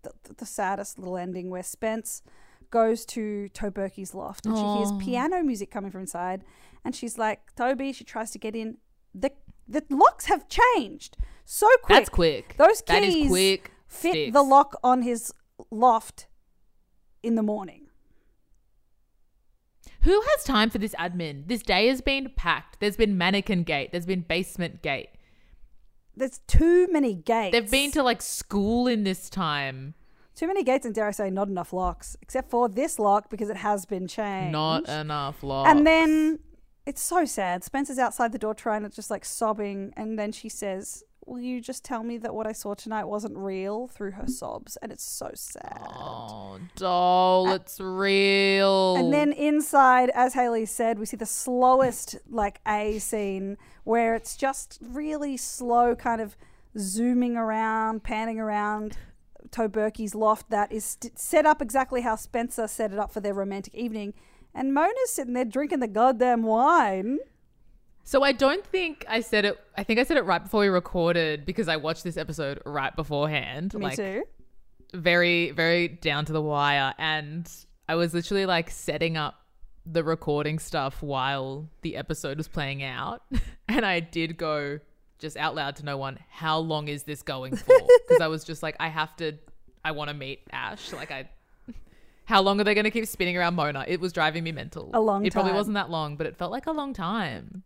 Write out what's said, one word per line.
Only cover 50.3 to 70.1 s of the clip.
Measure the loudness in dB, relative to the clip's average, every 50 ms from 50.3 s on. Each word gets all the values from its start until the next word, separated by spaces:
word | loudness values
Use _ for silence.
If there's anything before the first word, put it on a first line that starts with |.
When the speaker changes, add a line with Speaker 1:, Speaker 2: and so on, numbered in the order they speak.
| 2
Speaker 1:
Haley | 0 0 2 0 0 -2
said, | -4 -2 -2 0 0 0 -2
we | -6
see | -8 -8
the | -8 -6
slowest, | -6 -6 -6 -4 -2 2 4 6 6 6 6 4 2 0 -6 -12 -12 -14 -16 -14 -8
like, | -4 -2 -2 -2 -4 -6 _
A | -2 -2 -2 -2 -2 -4 -4
scene | -4 -4 -4 -4 -2 -4 -4 -4 -6 -8 -10 -12 -16 -20 -20 -12 -2
where | 0 2 2 2 2 0
it's | -2 -4 -10 -6
just | -2 -2 -2 -2 -4 -12 -14 -18 -20
really | -16 -10 -8 -8 -6 -6 -4 -4 -4 -6 -6
slow | -6 -8 -10 -8 -8 -2 2 4 4 4 4 2
kind | 0 -2 -2 -2 -2
of | -4 -8 -12 -20 -20 -20 -20 _ -20 _ _
zooming | -8 -6 -4 -2 0 0 2 2 2 2 0 0
around, | -2 -2 -2 0 0 0 0 0 0 -2 -2 -4 -4 -6
panning | -6 -4 -4 -4 -4 -4 -4
around | -4 -2 -2 0 0 -2 -2 -4 -6 -8 -8 -10 -12 -12 -20 -20 _ _ -20 -20 -20 -12
Toe | -4 -2 -2 0
Berkey's | 0 0 -2 0 -2 -4 -8 -6 -4
loft | 2 2 2 2 2 -2 -4
that | -2 -2 -2 -2
is | -4 -8 -6
st-, | -8 -10 _ -12 -14 -12 -12
set | -6 2 2 6 6
up | 6 4 4
exactly | 0 -2 0 0 0 0 -2 -2
how | 0 -2 -2
Spencer | -2 -6 -6 -4 -4 -4 -4 -4 -6 -6
set | -6 -4 -4 -4 -4
it | -2
up | -4 -6 -4
for | -6 -6
their | -4 -4 -4
romantic | -2 -4 -4 -6 -8 -10 -12 -10
evening. | -8 -8 -6 -6 -6 -8 -10 -12 -14 -20 _ _ _ -20 _ _
And | -4 -2 0 2
Mona's | 4 4 2 2 0 -2 -2
sitting | -2 -6 -6 -4 -2
there | -2 -2
drinking | -2 -2 -4 -2 -2 -2 -2
the | -2
goddamn | -2 2 4 4 4 4 4 2 2 2 2
wine. | 2 2 2 4 4 6 6 6 4 4 0 -2 -2 -4 -4 -6 -6 _ _ _ _ _ _ _ _ -20 -20 _ _ _ _ -20 _
Speaker 2:
So | 0 2 2 4
I | 2
don't | 2 4 2 2 2 0 -4
think | -4 -2 -2 -2 -2 -6 _ -8
I | -4 -4 -4
said | -2 0 2 2 2
it. | 2 -2 -4 -12 _ _
I | -8 -2
think | 0 2 2
I | 2
said | 2